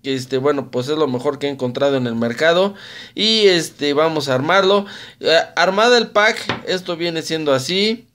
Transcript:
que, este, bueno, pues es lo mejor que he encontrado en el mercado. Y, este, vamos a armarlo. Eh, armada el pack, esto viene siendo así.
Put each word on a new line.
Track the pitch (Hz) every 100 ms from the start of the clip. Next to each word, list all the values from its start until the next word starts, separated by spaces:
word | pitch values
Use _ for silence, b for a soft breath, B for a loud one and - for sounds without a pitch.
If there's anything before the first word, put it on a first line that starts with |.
que, | 139 135
este, | 127 131
bueno, | 139 143 131
pues | 127 123
es | 151
lo | 147
mejor | 127 147 139
que | 143
he |
encontrado | 139 127 120 139 139
en | 123
el | 113
mercado. | 117 120 156 170 196 202 B B B
Y, | - 208 220 202
este, | 175 156 - 143
vamos | 143 160 156 143
a |
armarlo. | 127 147 185 185 202 202 B B B
Eh, | - 160 -
armada | - 180 196 233 240
el | 226
pack, | 208 214 220 - - -
esto | 180 180 165
viene | 170 165
siendo | 147 160 151
así. | 131 131 190 208 226 -